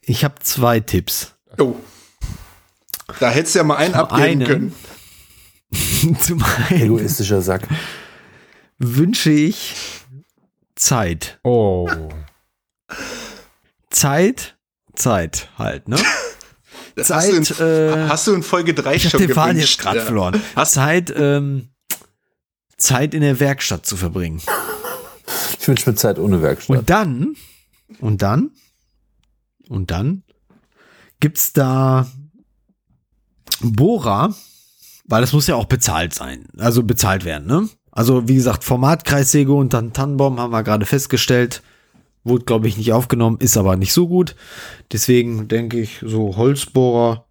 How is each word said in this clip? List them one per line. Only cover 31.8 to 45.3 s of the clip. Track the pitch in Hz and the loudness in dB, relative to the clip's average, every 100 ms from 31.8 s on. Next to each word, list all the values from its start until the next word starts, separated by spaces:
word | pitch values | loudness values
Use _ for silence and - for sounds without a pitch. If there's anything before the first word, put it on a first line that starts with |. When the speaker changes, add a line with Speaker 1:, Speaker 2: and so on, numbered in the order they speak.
| 135 131 131 135 147 _ _ _ _ _ _ _ _ _ _ _ - - | 4 2 0 -8 -20 _ _ _ _ _ _ _ _ _ _ _ -10 -4
Speaker 1:
Bohrer, | 120 107 160 233 123 101 170 202 - _ _ _ - - - | -2 2 4 2 0 0 0 -4 -16 _ _ _ -20 -20 -2
weil | 113 | 2
das | 127 | 4
muss | 147 147 | 2 2
ja | 131 | 0
auch | 107 | 0
bezahlt | 127 - 80 87 | 0 0 -2 -4
sein, | - 65 65 - - | -6 -12 -14 -18 -2
also | 113 120 | 0 2
bezahlt | 113 120 101 95 | 2 2 2 0
werden, | 90 76 73 | -2 -8 -2
ne? | 147 214 _ _ | -2 -2 _ _
Also | - 117 127 117 | -2 2 2 4
wie | 131 | 2
gesagt, | 120 87 | 2 -2
Formatkreissäge | - 123 131 165 - 143 139 147 135 | -2 0 2 0 0 0 2 2 4
und | 143 135 | 2 2
dann | 127 113 | 0 -2
Tannenbaum | 117 139 139 139 127 | -4 -4 0 0 0
haben | 120 | -4
wir | 113 | -2
gerade | 107 107 107 | 0 0 0
festgestellt, | 143 131 123 - 123 120 - _ _ _ _ _ _ | -2 0 -2 2 2 2 -4 _ _ _ _ _ _
wurde, | 117 123 120 | -2 -2 2
glaub | 113 107 | 0 0
ich, | 98 | -2
nicht | 110 | 2
aufgenommen, | 113 127 120 117 113 | 2 2 2 2 2
ist | 127 113 | 0 2
aber | 95 92 | 2 2
nicht | 95 | 2
so | - 175 | 2 2
gut. | 180 175 - - - - - _ | 2 0 -4 -20 -20 -18 -20 _
Deswegen | 110 - 123 120 | -6 2 2 2